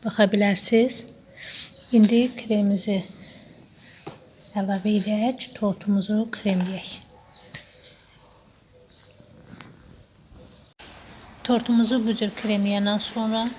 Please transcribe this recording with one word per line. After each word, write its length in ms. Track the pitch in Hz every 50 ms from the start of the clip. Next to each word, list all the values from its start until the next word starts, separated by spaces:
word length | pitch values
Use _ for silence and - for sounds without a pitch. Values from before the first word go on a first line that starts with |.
| -
Baxa 200 | 220 - - 214 196 208
bilərsiniz. 720 | 208 202 202 196 185 - - - 226 233 254 - - - - - - - - - - - - - - - - - - - - -
İndi 280 | 233 214 202 233 233 247 254 -
kremimizi 600 | - - - 220 208 208 202 202 196 - 220 202 185 - - - - - - - - - - - - - - - - - - - - - - - - - - - - - - - 208
əlavə 340 | 196 190 202 190 185 214 208 208
edək, 480 | 185 208 214 214 214 247 262 254 - - -
tortumuzu 640 | - - 208 185 - - 208 202 196 180 190 214 214 220 226 233
kremləyək. 540 | - - 208 190 185 180 180 190 180 - - - - - - - - - - - - - - - - - - - - - - - - _ _ - - - - - - _ _ _ _ _ _ _ - - _ - - - - - - - - - - - - - - - - - - - - - - - _ _ - - - - - - - - - - _ _ _ - - - - - - - - - - - - -
Tortumuzu 560 | - 247 226 233 - 240 233 233 220 247 262 220
bu 100 | 220 220 220
cür 140 | 220 202 196 -
kremləyəndən 600 | - 214 208 208 202 202 202 202 202 202 208 214 -
sonra 400 | - - 233 226 220 220 226 226 240 240